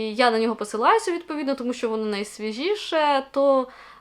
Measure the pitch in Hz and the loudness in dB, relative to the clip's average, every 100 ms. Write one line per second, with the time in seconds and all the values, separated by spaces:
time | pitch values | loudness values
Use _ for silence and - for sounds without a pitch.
0 | 220 214 247 226 226 214 208 214 269 440 | -4 2 2 4 0 -2 -6 0 4 4
1 | 381 339 - 302 277 277 247 247 233 220 | 2 -4 -4 -6 -2 -2 -4 -4 -2 -2
2 | 220 202 208 - 214 220 330 415 - 330 | -2 -4 -6 -8 -8 -4 -2 -2 -2 0
3 | 294 277 269 277 277 269 254 - - - | 2 0 0 2 4 4 0 -8 -20 -20